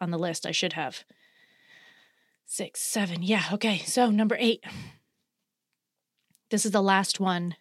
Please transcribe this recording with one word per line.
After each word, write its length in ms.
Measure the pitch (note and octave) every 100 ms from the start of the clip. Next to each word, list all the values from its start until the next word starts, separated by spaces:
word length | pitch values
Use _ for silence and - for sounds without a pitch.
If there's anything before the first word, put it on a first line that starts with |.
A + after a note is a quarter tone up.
on 100 | F3
the 60 | E3+
list. 280 | F3 D#3+ -
I 60 |
should 220 | E3 F3+
have. 300 | D#3+ C3+ - - _ _ _ _ _ _ - - - _ _ _ _ -
Six, 360 | - F#3+ -
seven. 400 | - A3 G3 E3+
Yeah, 220 | F3+ G#3+ D#3+
okay. 240 | G3+ A3+ F#3
So 300 | - - A#3+
number 260 | G#3 A3 A3+
eight. 240 | A#3 A3+ - - - - _ _ _ _ _ _ _ _ _ _ _ _ _ _ -
This 160 | G#3 G#3+
is 60 |
the 100 | G3+
last 380 | G3 F#3+ F#3+ -
one 360 | F#3+ F3 F3 E3